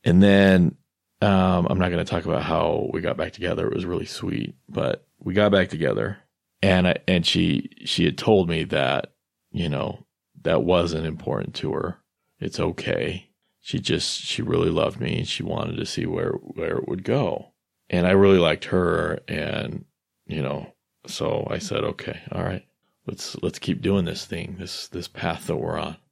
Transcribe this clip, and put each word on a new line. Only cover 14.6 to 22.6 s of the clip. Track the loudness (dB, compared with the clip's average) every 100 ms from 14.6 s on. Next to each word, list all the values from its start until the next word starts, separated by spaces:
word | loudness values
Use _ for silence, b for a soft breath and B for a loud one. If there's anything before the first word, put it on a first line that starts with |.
| 0
loved | 2 0 -2
me, | -4 -4
and | -4
she | -6
wanted | -6 -6 -6 -6
to | -6
see | -4 -4
where, | -2 -4
where | -4 -8 -6 -4 -4
it | -4
would | -6
go. | 0 0 0 -4 -10 _ _ _ _
And | 2 6
I |
really | 8 8 8
liked | 6 2 0
her, | 2 2 2 0 -4 -6
and, | -6 -4 -4 -6 -8 -14 _ _ _ -10
you | -4
know, | -4 -4 -8 _ _ _ -14
so | -4 -2 -2 -4
I | -6
said, | -4 -4
"Okay, | -4 -6 -10 -10 -8
all | -4
right, | -4 -6